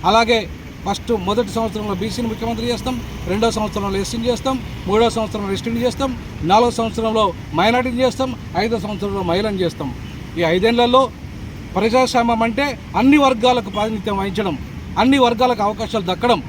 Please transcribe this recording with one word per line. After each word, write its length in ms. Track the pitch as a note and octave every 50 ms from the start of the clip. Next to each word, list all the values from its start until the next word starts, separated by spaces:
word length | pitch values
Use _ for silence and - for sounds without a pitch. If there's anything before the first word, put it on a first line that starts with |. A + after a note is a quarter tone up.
| -
అలాగే 440 | F3 G#3 A3+ A#3 A3 A#3 A3 G3 - - - - - - - - F#3
ఫస్ట్ 220 | G3+ - - -
మొదటి 380 | A#3 G#3 F3+ F#3 G#3 A3+ A#3+ G3+
సంవత్సరంలో 460 | - A3+ A3+ G#3+ - G#3+ G#3+ G#3 G3
బీసీని 320 | F3+ G#3 A3 - - A#3+
ముఖ్యమంత్రి 400 | A3+ A3 - A3+ A3+ A#3 A3 A#3
చేస్తాం, 340 | A#3+ A#3+ G#3 - C4 B3+ A#3 - - - - -
రెండో 240 | E3+ F#3 G#3 A3+ A#3
సంవత్సరంలో 480 | A3 A3 G#3+ G3+ - G#3 G3+ G3 F#3+ G3
ఎస్సీని 280 | G3 - - A#3 A3+
చేస్తాం, 360 | B3 A#3+ - - C4 C4+ B3+ - - - - -
మూడో 220 | F#3 G3 A3 A#3 A3+
సంవత్సరంలో 440 | A3 A3+ A3 G3 - G#3+ G3+ F#3+ G3
ఎస్టీని 320 | F#3+ - A#3 A3+ A#3 A#3+
చేస్తాం, 320 | B3 A#3 - C#4 C4+ B3 - - - - -
నాలుగో 300 | - E3 F#3+ G#3+ B3 A#3+
సంవత్సరంలో 600 | A3+ - A3+ A3+ - A#3 A3 A3 G#3+ A3 G#3+ F#3+ E3 - - - -
మైనారిటీని 480 | D#3 F#3 A3 A#3 B3 B3 B3+ A#3 A#3+ C4
చేస్తాం, 320 | B3+ - - C4 C4 A#3+ - - - -
ఐదో 220 | E3+ G3+ A3+ A#3 A3
సంవత్సరంలో 440 | E3+ G3+ G#3 F3+ G3+ G3+ G3 G3+ F#3
మహిళను 340 | E3 E3+ F3+ G#3 A3 G#3
చేస్తాం. 380 | F#3 F3+ E3 - - D3+ C3 B2 - - - - - - - -
ఈ 40 | D#3+
ఐదేళ్లలో 720 | E3+ D#3+ E3+ F#3 F#3 A3+ A#3 A#3 A#3+ A#3+ B3 B3+ C4+ A#3 - - - - - - - - - - - - -
ప్రజాస్వామ్యం 680 | A#3+ G#3+ A3+ G#3+ B3+ B3+ A#3+ - B3 A#3 A#3 A#3 A3+ A3+
అంటే 360 | A3+ A3 A#3+ C#4+ C#4+ B3 - - - -
అన్ని 200 | F3+ A#3 C4+ C#4+
వర్గాలకు 520 | D4+ C#4 C4+ C4 A3 A3+ B3 B3 B3 G#3 G3+
ప్రాతినిధ్యం 480 | F#3+ G#3 G#3 A3 A3 G#3 F#3 G#3+ G3+
వహించడం, 400 | G3 F#3+ G3 F3+ G3+ G#3+ F#3+ D3+ B2 - - - - - - - F3+
అన్ని 180 | G#3+ B3+ C4+
వర్గాలకు 460 | C#4 B3+ A#3+ A#3 G#3+ B3+ B3+ B3 - G3+
అవకాశాలు 500 | G#3 G#3+ G3+ A3+ G#3 - A3 F#3 F3 F#3
దక్కడం 300 | F3 A#3 B3 A#3 E3+ C#3+